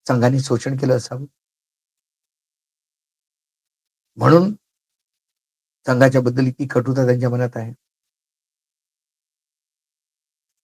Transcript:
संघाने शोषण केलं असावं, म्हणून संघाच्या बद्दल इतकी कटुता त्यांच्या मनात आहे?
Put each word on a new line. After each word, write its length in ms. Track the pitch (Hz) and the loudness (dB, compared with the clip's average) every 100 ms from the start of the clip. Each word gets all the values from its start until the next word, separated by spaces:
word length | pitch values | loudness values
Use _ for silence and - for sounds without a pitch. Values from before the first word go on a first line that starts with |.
| - | -2
संघाने 320 | 127 120 135 | 0 2 2
शोषण 360 | 131 120 - 135 | 0 -2 -4 -4
केलं 200 | 131 127 | 0 0
असावं, 280 | - 131 139 _ _ _ _ _ _ _ _ _ _ _ _ _ _ _ _ _ _ _ _ _ _ _ _ _ _ _ _ - | -2 -12 -14 _ _ _ _ _ _ _ _ _ _ _ _ _ _ _ _ _ _ _ _ _ _ _ _ _ _ _ _ -4
म्हणून 360 | 117 165 190 208 _ _ _ _ _ _ _ _ _ _ _ _ - | 2 4 2 -4 _ _ _ _ _ _ _ _ _ _ _ _ -2
संघाच्या 340 | 123 131 131 | 4 4 4
बद्दल 260 | 123 123 131 | 0 0 -2
इतकी 200 | 127 139 | -2 -4
कटुता 380 | 127 120 131 | -2 -2 0
त्यांच्या 260 | 127 123 123 | 0 0 0
मनात 200 | 123 123 | -2 -4
आहे? 180 | 123 113 120 _ _ _ _ _ _ _ _ _ _ _ _ _ _ _ _ _ _ _ _ _ _ _ _ _ _ _ _ | -6 -12 -14 _ _ _ _ _ _ _ _ _ _ _ _ _ _ _ _ _ _ _ _ _ _ _ _ _ _ _ _